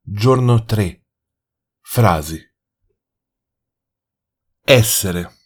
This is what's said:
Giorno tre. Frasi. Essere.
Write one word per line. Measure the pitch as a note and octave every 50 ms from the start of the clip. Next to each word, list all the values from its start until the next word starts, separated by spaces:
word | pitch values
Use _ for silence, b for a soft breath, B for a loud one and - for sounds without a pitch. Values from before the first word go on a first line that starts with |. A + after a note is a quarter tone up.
Giorno | _ - G2+ G2+ G#2+ B2+ C3 C3 B2+ B2 A#2+ A#2 A2+
tre. | - A2+ G#2+ G2+ F2 - _ _ _ _ _ _ _ _ _ _ _ _ _ _ _ _ _
Frasi. | _ - - A#2+ A#2 G2+ F2 D#2 D2 D#2 E2 D#2 - _ _ _ _ _ _ _ _ _ _ _ _ _ _ _ _ _ _ _ _ _ _ _ _ _ _ _ _ _ _ _ _ _ _ _ _ _ _ _ _ _ _ _ _
Essere. | - C#3 B2 A2+ A2 - - - F#2+ F2 F2 E2+ F2 _ _ _